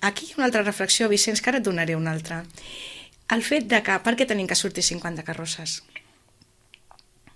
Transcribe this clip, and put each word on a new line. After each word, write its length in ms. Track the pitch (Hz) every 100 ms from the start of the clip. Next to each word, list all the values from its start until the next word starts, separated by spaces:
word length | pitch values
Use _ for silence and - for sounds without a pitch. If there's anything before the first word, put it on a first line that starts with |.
| 202
aquí 240 | 196 -
hi 40 | -
ha 40 |
una 80 | 254
altra 120 | 233
reflexió, 460 | 208 202 190 - 226
Vicenç, 320 | 202 226 214
que 80 | -
ara 100 | 269
et 60 | 202
donaré 320 | 170 165 160
una 160 | 160
altra. 300 | 160 160 165 170 - - - - - - - -
El 100 | 226
fet 240 | - 302 214
de 80 | 226
que, 140 | 208 190
per 100 | 226 240
què 80 | 254
tenim 200 | 208 185
que 80 | 175
sortir 280 | 196 185
cinquanta 400 | - 170 170 160
carrosses? 580 | 160 165 165 - 160 - - - - _ _ _ _ _ _ - - - _ _ -